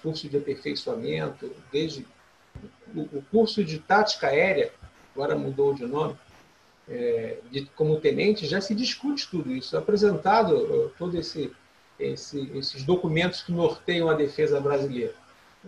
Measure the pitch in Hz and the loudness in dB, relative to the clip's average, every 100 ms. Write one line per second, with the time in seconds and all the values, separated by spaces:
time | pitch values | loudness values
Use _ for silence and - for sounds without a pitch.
0 | 160 151 143 139 143 135 147 143 - 117 | -6 -6 -4 -2 -2 -6 -6 -6 -4 -4
1 | - 78 78 - - - - 143 165 139 | -4 -4 -4 -6 -12 -14 -6 -2 -2 -6
2 | - _ _ _ _ - 208 _ - 165 | -14 _ _ _ _ -20 -20 _ -14 -10
3 | 147 139 139 220 220 214 165 156 - 196 | -8 -8 0 4 4 2 -2 -4 2 4
4 | 214 - 143 143 190 190 117 - - - | 4 0 0 4 4 2 0 -4 -20 -20
5 | - 135 147 147 139 135 139 139 123 147 | -14 -6 -2 -2 -2 0 2 0 -2 -2
6 | 156 147 _ - _ _ _ _ - 123 | -4 -6 _ -20 _ _ _ _ -12 -4
7 | 120 117 113 - - 139 139 - 156 151 | 0 0 -2 -8 -8 -8 -6 0 2 4
8 | 147 135 202 214 151 - - 214 247 - | 2 4 2 2 0 -2 -2 -2 -2 -2
9 | 277 285 - 175 131 131 - 160 - 208 | -2 -4 -4 -4 -4 -4 -4 -4 2 4
10 | 202 175 185 220 196 151 - - - - | 4 4 4 4 6 4 4 2 0 -2
11 | 175 170 160 160 131 - _ _ _ - | -4 -4 -4 -6 -8 -8 _ _ _ -6
12 | 139 135 - 143 135 139 139 135 135 180 | -6 -6 -8 -8 -8 -6 -6 -4 0 2
13 | 170 156 180 - - 170 160 165 - 170 | 2 2 0 -2 -4 2 2 2 -2 0
14 | 165 151 143 - 147 143 139 143 139 123 | 2 2 2 2 2 2 2 0 0 -2
15 | 110 - - - _ _ | -4 -6 -18 -20 _ _